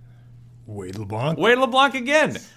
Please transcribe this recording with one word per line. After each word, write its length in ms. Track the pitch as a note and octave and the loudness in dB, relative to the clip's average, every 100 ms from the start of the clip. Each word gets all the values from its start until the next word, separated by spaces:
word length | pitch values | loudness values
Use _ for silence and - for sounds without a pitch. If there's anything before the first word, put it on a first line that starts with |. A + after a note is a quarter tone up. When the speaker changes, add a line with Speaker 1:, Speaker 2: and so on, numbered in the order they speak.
| - - - - - - - | -20 -20 -20 -20 -20 -20 -16
Speaker 1:
Wade 320 | G#2 F#2 G2+ | -12 -12 -10
LeBlanc. 400 | G#2 A2 C#3 E3 | -8 -4 -2 0
Speaker 2:
Wade 180 | G3+ B3+ | 2 4
LeBlanc 380 | C4 C4 C#4 C4+ | 4 4 2 0
again. 420 | A#3+ D4+ B3 G#2 - | 0 2 2 -2 -14